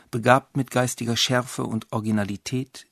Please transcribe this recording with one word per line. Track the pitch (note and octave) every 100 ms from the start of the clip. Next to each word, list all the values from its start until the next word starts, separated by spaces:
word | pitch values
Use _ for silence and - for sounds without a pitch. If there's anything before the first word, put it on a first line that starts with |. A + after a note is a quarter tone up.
| _
begabt | A#2+ A2 C3 - C#3+
mit | C3
geistiger | B2+ B2 - A#2 A#2
Schärfe | - B2+ B2 -
und | B2+ A2 -
Originalität, | A#2 G#2+ G#2+ G2+ G2+ - B2+ B2+ - -